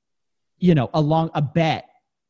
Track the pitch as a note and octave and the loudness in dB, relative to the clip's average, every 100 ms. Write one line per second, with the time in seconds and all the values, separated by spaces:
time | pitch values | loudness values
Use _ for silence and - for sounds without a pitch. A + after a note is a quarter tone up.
0 | _ _ _ _ _ - F3+ D#3 A#2 D#3+ | _ _ _ _ _ -2 2 2 0 -2
1 | D3 D#3+ E3 D#3+ D3 E3+ D#3+ A#2+ - _ | 0 0 -2 -4 -2 -2 -2 -4 -8 _
2 | _ _ | _ _